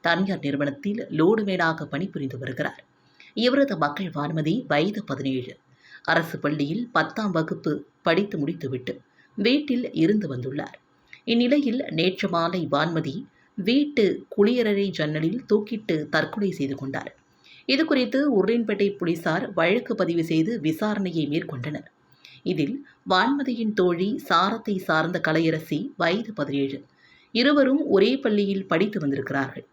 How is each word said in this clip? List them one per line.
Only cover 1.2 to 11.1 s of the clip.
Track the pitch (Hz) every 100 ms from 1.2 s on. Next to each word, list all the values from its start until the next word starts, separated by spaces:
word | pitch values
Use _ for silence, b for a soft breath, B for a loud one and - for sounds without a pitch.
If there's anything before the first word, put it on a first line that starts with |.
| 160 220 202 180 165 160 151
பணிபுரிந்து | 165 196 165 135 127
வருகிறார். | 127 127 147 - _ _ b b b -
இவரது | 240 277 277 180
மகள் | 147 147 185
வான்மதி | 147 143 156 156 220 -
வயது | 147 180 208
பதினேழு. | - 131 135 131 120 - _ B B B
அரசு | - 165 165 160
பள்ளியில் | 147 147 143 190 240
பத்தாம் | 165 156 - 214
வகுப்பு | 165 160 165 165 151 - _
படித்து | 175 165 202 160
முடித்துவிட்டு | 143 - 135 127 - - b b b -
வீட்டில் | 208 285 294 247 240
இருந்து | - 165 214 175
வந்துள்ளார். | 123 127 143 - - _ _ B